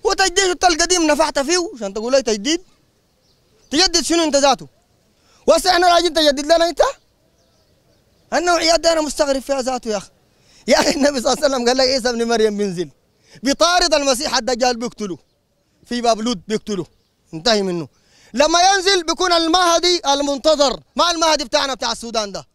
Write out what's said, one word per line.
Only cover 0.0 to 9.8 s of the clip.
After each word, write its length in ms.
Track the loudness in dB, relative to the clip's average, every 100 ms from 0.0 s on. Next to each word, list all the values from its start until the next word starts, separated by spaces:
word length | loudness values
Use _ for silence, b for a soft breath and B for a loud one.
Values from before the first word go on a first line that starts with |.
وتجديد 400 | -2 0 0 2
انت 200 | 0 2
القديم 380 | 2 2 0 0 0
نفعت 320 | 2 0 0
فيه 320 | -2 -2 -2
عشان 200 | -8 -10
تقول 180 | -8 0
لي 100 | 0
تجديد؟ 400 | 0 -4 -2 -4 -6 _ _ _ _ _ _ _ _ _ _
تجدد 300 | 0 0 0
شنو 240 | -2 0
انت 120 | 0 2
ذاته؟ 320 | 2 0 -6 _ _ _ _ _ b b 2
وهسه 240 | 2 4
احنا 240 | 2 4
راجل 140 | 4 2
تجدد 360 | 2 2 2
لنا 240 | 2 2 2
انت؟ 120 | 2 0 0 _ _ _ _ _ _ _ _ _ _ _ _ _
النوعيات 480 | -2 0 0 2 2
دي 120 | 2
انا 80 | 0
مستغرب 420 | -2 -2 -2 -2
فيها 200 | -2 -4
ذاته 280 | -4 -6